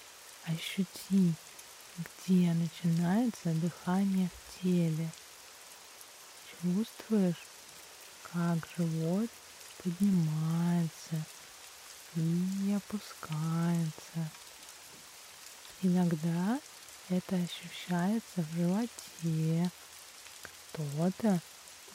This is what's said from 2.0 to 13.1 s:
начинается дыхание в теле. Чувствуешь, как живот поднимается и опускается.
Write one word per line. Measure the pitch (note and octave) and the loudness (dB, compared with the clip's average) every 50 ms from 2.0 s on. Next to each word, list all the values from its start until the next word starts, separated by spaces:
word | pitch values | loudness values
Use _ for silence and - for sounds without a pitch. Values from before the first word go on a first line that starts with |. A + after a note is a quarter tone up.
| E3 - - - - F3+ F#3+ F3+ F3+ E3+ E3+ | -10 -10 -12 -4 2 6 6 8 8 6 4
начинается | E3+ E3+ D#3+ - - - E3+ E3 E3 F3 E3+ F#3 A3 B3+ A#3 - - - E3+ | 4 2 0 -2 0 2 4 4 4 4 4 4 4 4 2 0 0 0 0
дыхание | D#3+ D#3+ E3 F3 - - - F3+ F3+ G3 G3+ G3 F#3+ F#3+ F#3 F3 | 2 2 2 0 -2 -2 -2 0 2 4 4 4 4 2 2 0
в | - - - - - - | -2 -6 -16 -16 -8 -2
теле. | F3+ F#3 F3+ F3 E3+ E3 D#3 D#3 E3 D#3+ - - - - - - - - - - - - - - - - - - - - - - - - - - - - - - | 2 4 4 4 4 4 2 0 -2 -4 -6 -10 -18 -20 -20 -20 -20 -20 -20 -20 -20 -20 -20 -20 -20 -20 -20 -20 -20 -20 -20 -20 -20 -20 -20 -18 -18 -16 -8 -2
Чувствуешь, | E3+ F3+ F3+ G3+ A3+ - - - - - A3 G#3 F#3+ F3+ E3 - - - - - - - - - - - - - - - - - - - | 0 2 2 2 2 0 -4 -10 -2 2 4 6 6 4 2 0 -6 -16 -18 -20 -20 -20 -20 -18 -18 -18 -18 -18 -18 -18 -18 -16 -10 -4
как | - F3 E3+ E3+ E3+ E3 - - - | -2 0 2 2 2 2 0 -4 -2
живот | F3 E3+ E3 D#3+ D#3+ D#3+ E3 F3+ G3 A3+ A#3 - - - - - - - - - - | -2 0 0 2 0 2 2 2 2 0 -2 -4 -10 -20 -20 -18 -18 -18 -18 -12 -6
поднимается | - F#3 E3+ F3 G3+ G3+ F#3+ F3 D#3+ D#3 D#3 D#3 D#3+ D#3+ E3 E3+ E3+ F3 F3 F3 E3+ D#3+ - - - - E3 D#3 D#3 - - - - - - - - - - - - - - - - - - | -4 -2 2 4 4 6 6 6 4 4 2 0 0 2 2 2 4 4 4 4 2 0 -2 -8 -8 -4 -4 -4 -4 -6 -10 -18 -18 -18 -18 -18 -18 -18 -18 -18 -18 -18 -18 -18 -12 -6 -2
и | E3 D#3+ E3 E3+ F3 F3+ F#3 F#3+ G3 G3 G3 G3+ | 0 2 2 2 2 2 2 0 0 0 2 0
опускается. | G3+ - - - G#3 - - | 0 -2 -4 -8 -8 -8 -10